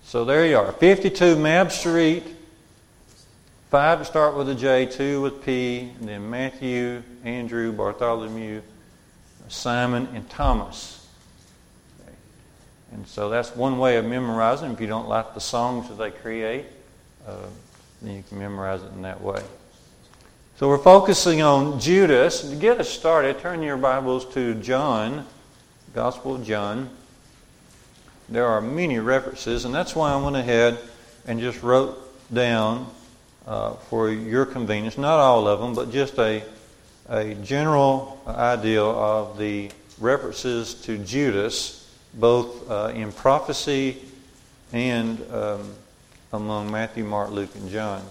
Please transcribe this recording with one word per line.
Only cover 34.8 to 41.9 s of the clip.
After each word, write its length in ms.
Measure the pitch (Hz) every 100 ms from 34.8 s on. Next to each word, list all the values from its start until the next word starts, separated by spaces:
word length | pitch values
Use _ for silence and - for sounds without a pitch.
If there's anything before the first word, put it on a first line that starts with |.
| 110 -
not 220 | 143 160
all 280 | 135 117 104
of 140 | 104
them, 140 | 120
but 180 | 117 123
just 260 | 127 135 -
a, 240 | 113 107 107 - - _ - _ -
a 240 | 113 107
general 840 | 101 98 139 156 147 139 135 - - -
idea 560 | - 120 123 110 110
of 540 | 107 117 107 107 104 101
the 340 | 107 104 101 - - -
references 760 | 117 139 127 - 127 117 110 -
to 120 | - 107
Judas, 960 | 95 131 143 101 110 - - - -